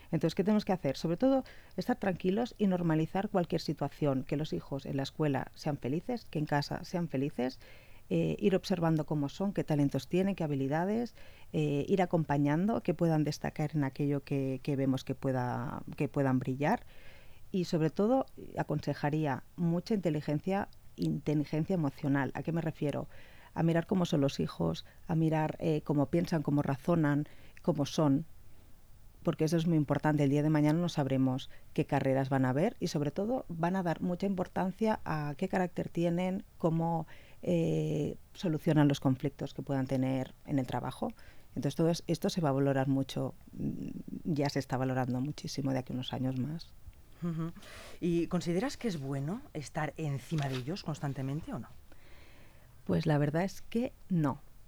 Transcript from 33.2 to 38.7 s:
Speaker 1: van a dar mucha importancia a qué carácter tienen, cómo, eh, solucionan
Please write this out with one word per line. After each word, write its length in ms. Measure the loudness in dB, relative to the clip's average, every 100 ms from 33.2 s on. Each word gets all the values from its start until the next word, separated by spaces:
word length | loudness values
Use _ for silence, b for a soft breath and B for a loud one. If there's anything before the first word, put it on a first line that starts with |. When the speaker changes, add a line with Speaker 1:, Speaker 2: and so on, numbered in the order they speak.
| -2 -2 -4
Speaker 1:
van 280 | -2 0 0
a 60 |
dar 200 | 0 0
mucha 260 | -2 0 -2
importancia 720 | -2 -2 -2 -2 0 0 0 -2
a 280 | -2 -2 -2
qué 100 | 0
carácter 420 | 0 0 -2 -4
tienen, 540 | 0 2 2 0 -2 -8 -2
cómo, 500 | 0 2 2 0 -4 B B B
eh, 760 | 0 2 2 2 0 0 -2 -4 -14
solucionan 540 | -4 -2 0 4